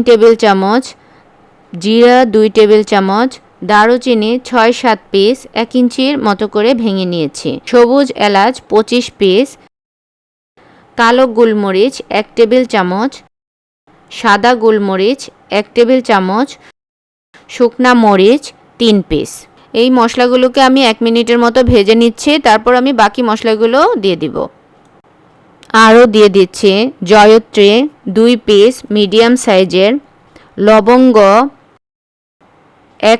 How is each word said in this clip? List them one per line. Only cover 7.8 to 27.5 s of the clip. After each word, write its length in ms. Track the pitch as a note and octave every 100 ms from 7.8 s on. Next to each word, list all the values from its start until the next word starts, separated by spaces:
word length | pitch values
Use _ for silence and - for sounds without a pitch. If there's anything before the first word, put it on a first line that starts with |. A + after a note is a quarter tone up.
| A#3+ C#4 C4+ -
এলাচ 360 | G#3 G3 A3 B3+ -
পঁচিশ 380 | G#3 A3 B3 - -
পিস, 320 | G3 F#3+ C4+ - _ _ _ _ _ _ _ _ _ _ _ _ _ -
কালো 260 | A#3 B3 B3+
গোলমরিচ 680 | A3 A3+ G#3 G3+ F#3 B3+ - -
এক 160 | G#3 G#3+
টেবিল 300 | - A3 B3+ A#3+
চামচ, 460 | G#3 F3+ F#3+ C4 - _ _ _ _ _ _ _ _ _
সাদা 400 | - A#3 G3+ A#3+ A#3+
গোলমরিচ 680 | A3 G#3+ G3+ F#3+ G3+ C4+ - - -
এক 140 | G3+ G#3
টেবিল 260 | A#3 A#3+ C4
চামচ, 480 | B3 G3 F#3 G#3+ C#4+ - _ _ _ _ _ _ _ _ -
শুকনা 420 | - A#3+ - B3+ B3
মরিচ 480 | A3 F#3+ G3 D4 - - _ -
তিন 180 | A3+ G3+ -
পিস। 260 | D3 - - - _ _
এই 140 | A3+ B3
মশলাগুলোকে 680 | B3+ A3+ B3+ B3 B3+ B3+ C4
আমি 200 | C4 C4+
এক 140 | A#3+ A3
মিনিটের 380 | A#3 A#3 A3+ A#3+
মতো 200 | A#3 B3+
ভেজে 320 | B3 A#3+ G3+ A3+
নিচ্ছি, 360 | A#3 - D4 D4+
তারপর 320 | B3+ A3 A#3 B3
আমি 160 | C4
বাকি 280 | A#3 G#3 B3+
মশলাগুলো 580 | A#3 A3 A3+ A3 A#3 C4 F#4+ F#4
দিয়ে 160 | G3 E3
দিব। 160 | D3 - - _ _ _ _ _ _ _ _ _ _ _ - A3 A3
আরও 180 | A3+ A#3+
দিয়ে 220 | G#3+ G#3
দিচ্ছি 420 | G3 F3+ - G3+ G3 B3+ -
জয়ত্রী 680 | F3+ G#3+ G#3 A3 -